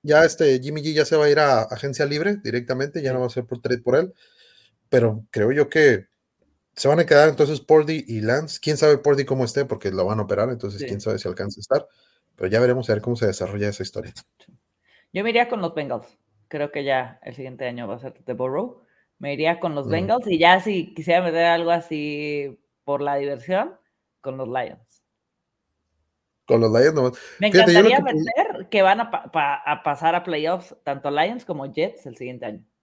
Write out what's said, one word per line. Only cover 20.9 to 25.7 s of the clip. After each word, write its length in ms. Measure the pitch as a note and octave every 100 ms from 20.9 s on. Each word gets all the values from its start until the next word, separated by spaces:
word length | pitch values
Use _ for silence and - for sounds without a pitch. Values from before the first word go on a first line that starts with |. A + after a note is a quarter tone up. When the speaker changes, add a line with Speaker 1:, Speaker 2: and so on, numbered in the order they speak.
Speaker 2:
quisiera 300 | - D#3+ E3+
meter 220 | F3+ E3
algo 260 | E3+ E3+ E3+
así 880 | E3+ E3 D#3 D3+ D3 D3 D3 C#3 A#2+ _ _
por 180 | - C#3+
la 140 | C#3+
diversión, 600 | C#3+ C#3 C3+ C#3+ F#3 D4+ - _ _ _ _
con 160 | C#3 C3
los 100 | A#2+
Lions. 560 | B2+ A#2 - _ _ _ _ _ _ _ _ _